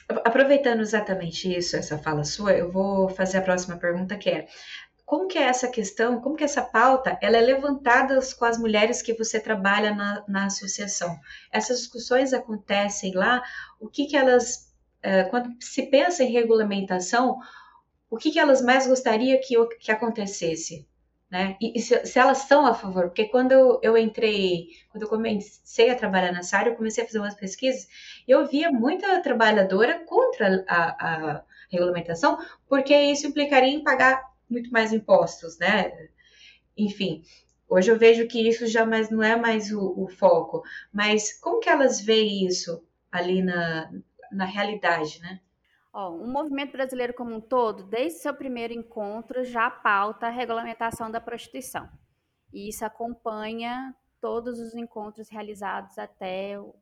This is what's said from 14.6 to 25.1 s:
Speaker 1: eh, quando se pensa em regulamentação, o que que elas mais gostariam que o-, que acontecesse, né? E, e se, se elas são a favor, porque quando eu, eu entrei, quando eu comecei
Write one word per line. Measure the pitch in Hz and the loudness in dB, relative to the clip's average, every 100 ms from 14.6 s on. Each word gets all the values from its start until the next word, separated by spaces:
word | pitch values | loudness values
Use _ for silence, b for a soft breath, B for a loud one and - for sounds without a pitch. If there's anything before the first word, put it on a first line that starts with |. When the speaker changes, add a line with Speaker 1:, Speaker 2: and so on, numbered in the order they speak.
| _ _ _ _ | _ _ _ _
Speaker 1:
eh, | 196 190 | 0 2
quando | 185 240 240 - | 2 -2 -4 -10
se | - 277 - | -10 -6 2
pensa | 269 349 349 | 4 4 0
em | 233 | 0
regulamentação, | 233 226 220 208 196 190 180 180 240 254 - B B B B B _ - | 2 2 2 2 -2 -2 -4 -2 0 0 -2 B B B B B _ -12
o | 226 | -4
que | 311 | -2
que | 311 | 2
elas | 294 254 | 4 6
mais | 247 262 254 | 4 4 4
gostariam | 262 240 214 262 262 | 2 2 2 4 2
que | 262 233 | 2 2
o-, | 233 | 2
que | - - | -2 -4
acontecesse, | 214 226 214 196 - 165 160 - 170 - _ _ _ - | -2 -2 -4 -6 -4 -4 -4 -8 -14 -20 _ _ _ -8
né? | 185 190 190 | -4 -4 -4
E, | 226 226 | -4 -2
e | |
se, | - 240 | 0 0
se | 190 262 | 2 4
elas | 262 262 | 4 4
são | - 285 269 | 4 6 6
a | |
favor, | - 196 185 | 2 -2 -2
porque | 175 - 214 | -2 -2 0
quando | 247 254 | 2 6
eu, | 262 254 - | 8 8 6
eu | 220 226 | 4 4
entrei, | 220 - 220 202 185 170 - B B | 2 0 0 2 0 0 -6 B B
quando | 214 | -12
eu | |
comecei | 214 | -4